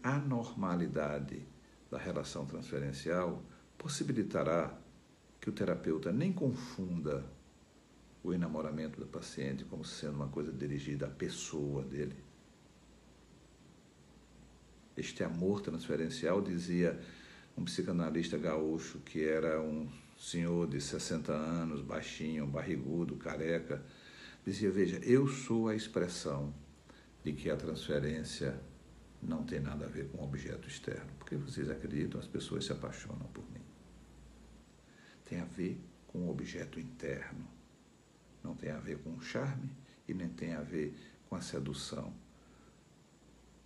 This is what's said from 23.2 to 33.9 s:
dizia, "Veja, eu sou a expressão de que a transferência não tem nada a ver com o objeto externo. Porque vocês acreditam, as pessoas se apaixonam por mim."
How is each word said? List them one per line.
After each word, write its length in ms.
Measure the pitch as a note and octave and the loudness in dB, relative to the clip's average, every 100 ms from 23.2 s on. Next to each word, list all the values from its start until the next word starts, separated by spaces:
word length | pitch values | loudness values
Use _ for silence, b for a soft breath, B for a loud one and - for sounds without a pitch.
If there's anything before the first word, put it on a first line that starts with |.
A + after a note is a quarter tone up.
| - - D#2+ E2+ - D2 B B B B B B - | -2 0 2 2 2 -4 B B B B B B -4
dizia, 240 | F#2 G#2 | 2 4
"Veja, 280 | F#2+ F2 - | 6 6 4
eu 300 | B2 B2+ C#3 | 8 8 8
sou 420 | - - A2+ A2+ | 2 2 4 4
a 60 | G#2+ | 2
expressão 800 | - - F2 - D#2+ C#2+ C#2+ C#2+ - - B B B - | 0 2 2 0 0 0 -2 -4 -12 -18 B B B -6
de 100 | - | -4
que 160 | D2 - | 0 0
a 80 | - | 0
transferência 1040 | D#2+ D#2 - D2 D2 D#2 - - C2+ - - - - - - - | 0 -2 2 2 2 0 -2 -2 -2 -2 -8 -16 -20 -20 -20 -8
não 240 | - D#2 | -2 -2
tem 160 | D2 D#2+ | 0 -2
nada 260 | C#2 D2 - | -2 -2 -4
a 40 | |
ver 180 | D#2+ C#2 | -4 -6
com 100 | C#2+ | -4
o 40 | |
objeto 440 | C#2 C#2 C2+ - - | -2 -2 -4 -6 -8
externo. 420 | - - - - - | -6 -4 -4 -6 -12
Porque 180 | - C#2+ | -4 -2
vocês 320 | - - - | -2 -2 0
acreditam, 520 | - - D2 F2 - | -2 0 2 2 0
as 80 | - | -4
pessoas 360 | - - E2 - | -4 -2 0 0
se 60 | |
apaixonam 540 | - - - - - - | -2 -4 -6 -6 -6 -6
por 100 | - - | -8 -10
mim." 120 | - - - - | -12 -14 -18 -20